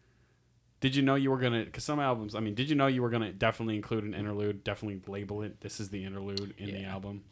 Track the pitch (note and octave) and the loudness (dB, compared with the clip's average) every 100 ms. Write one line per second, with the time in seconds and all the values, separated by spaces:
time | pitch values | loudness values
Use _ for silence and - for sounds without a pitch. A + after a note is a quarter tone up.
0 | _ _ _ _ _ _ _ - C3+ C3+ | _ _ _ _ _ _ _ -2 2 4
1 | C3+ C#3 C3+ C3 B2+ A#2 G#2+ - - D3 | 6 6 4 4 4 2 0 -4 -2 2
2 | C#3 A#2+ G#2+ G#2+ A2 G2+ C#3 D3 C3+ B2+ | 2 2 0 -2 -2 0 2 6 6 4
3 | A#2+ A#2 A2 F#2 A2+ - A2+ G#2+ G#2 A2+ | 2 2 0 2 2 2 0 -2 0 -2
4 | G#2+ F#2 G#2 G#2 G#2 G2 - G2+ G#2+ G2 | -2 -4 -2 0 0 -2 -4 -4 -4 -6
5 | F#2+ G2+ G2 G#2 G#2+ - G2+ - G#2 G2 | -8 -8 -6 -6 -6 -8 -10 -8 -6 -6
6 | F#2+ G2 G2 G2+ G2+ G2 G2+ G2 F#2+ F#2+ | -8 -8 -6 -6 -6 -8 -8 -8 -8 -8
7 | G2 G2+ - | -8 -10 -14